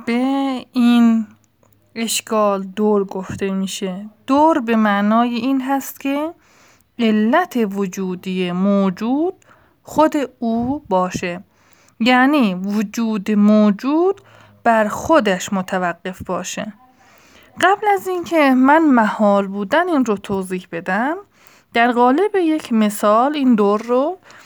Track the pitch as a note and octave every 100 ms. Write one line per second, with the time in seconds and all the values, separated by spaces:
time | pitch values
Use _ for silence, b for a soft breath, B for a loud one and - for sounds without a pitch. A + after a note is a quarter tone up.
0 | A#3 A#3+ C4 C#4 C#4 B3+ - B3+ A#3+ A#3+
1 | A#3 A3+ G#3+ _ _ _ _ _ _ A3+
2 | A3+ - - A3 G#3 G3 G3 F#3 G#3+ G#3
3 | G3 F#3+ F#3 - G3 F#3+ F#3+ - F#3+ F#3
4 | G#3+ _ - C#4 D#4+ D#4 A3+ A3+ G#3+ G3+
5 | G#3 A3+ A#3+ A#3+ B3+ C4+ B3+ C#4 C4+ -
6 | C#4 C#4+ D#4 E4+ b b b b b -
7 | A3+ G#3+ G#3+ D#4 F4 B3 G#3+ G3 G3 F#3+
8 | F#3 F#3 F#3+ F#3 F3+ F3 G3+ G3+ G3 F3+
9 | A3 C#4 F4 - b b b b - -
10 | D#4 D#4 B3+ - A#3 A#3 A#3+ D4 - F#3
11 | F3+ - F3+ F3+ - b b b b b
12 | A3+ B3+ C4 D4+ G#3+ F3+ G3 G#3 G#3 A#3
13 | A3+ G#3+ G3 G#3 G#3 G#3+ G#3 G3 C4 D#4
14 | F4+ G4+ b b b b A#3 A3+ G#3 -
15 | - D#4+ G#3 F3+ - G3 F#3 F#3+ F3+ E3+
16 | F#3 F#3 - F3+ F3+ - G#3+ - _ b
17 | b b b b b - F4+ G4+ G#4 G4
18 | F#4 F4+ E4 E4 C#4 B3+ C4 D#4 D#4 B3
19 | G#3 - G#3 G3+ G3 G3 G3 D4+ F4+ D4+
20 | A#3 G3+ - G3 F#3 F#3 - E3+ F#3 F#3+
21 | C4 F#4 G4+ b b b b A#3 A#3+ A#3+
22 | B3 C#4 G#4 G4 E4 D#4 - A3 G#3+ G#3
23 | G#3 G#3+ C4+ D4+ B3+ A3 G3+ G#3 A3+ B3
24 | D4 F#4+ B B